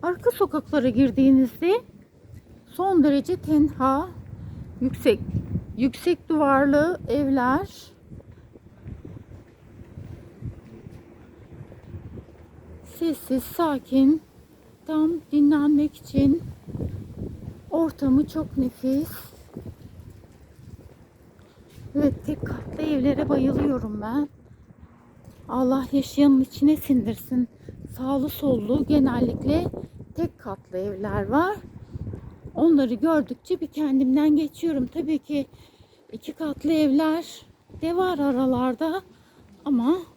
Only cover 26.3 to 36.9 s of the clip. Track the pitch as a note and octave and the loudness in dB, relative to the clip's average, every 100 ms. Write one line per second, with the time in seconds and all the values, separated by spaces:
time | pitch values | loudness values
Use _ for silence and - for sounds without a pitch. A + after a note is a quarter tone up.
26.3 | C4+ C4 - C#4+ D4+ - B3+ G#3 A3 - | 6 4 2 4 4 2 2 2 -6 -4
27.3 | B3+ A#3+ - - - - - C4 C#4 D4 | -2 -2 -6 -18 -16 -16 -8 -2 -2 -2
28.3 | - D4 B3 G#3 C#4 C#4 D4 C4 A#3+ A#3+ | -2 0 0 0 -2 4 4 4 2 -2
29.3 | - C4 D#4 F4 - - - - - E4 | -2 0 0 0 -8 -14 -18 -16 -6 -6
30.3 | _ A#3 G3 _ F#3 G3 F#3+ G3+ G3+ G3+ | _ -12 -12 _ -6 -6 -6 -4 -4 0
31.3 | C4 F4+ G#4 - - - - - - - | 2 2 -2 -10 -20 -16 -12 -10 -12 -16
32.3 | - - - E4 D4+ C4 A3+ D#4 D#4 C4 | -18 -12 0 4 4 2 0 2 2 0
33.3 | B3+ - F#4 D#4 D4 D4+ C4 C4 C4+ D4+ | -8 -6 -6 -6 -4 0 2 2 4 4
34.3 | D4+ D4+ - E4 C#4+ B3+ D#4+ D4+ D4+ _ | 2 0 -4 -2 -2 -4 -4 -4 -4 _
35.3 | D4 C4+ _ - _ _ _ _ A3+ - | -6 -6 _ -20 _ _ _ _ -16 -16
36.3 | - D#4+ C#4+ D4 D#4 D4+ | -8 -8 -4 0 2 4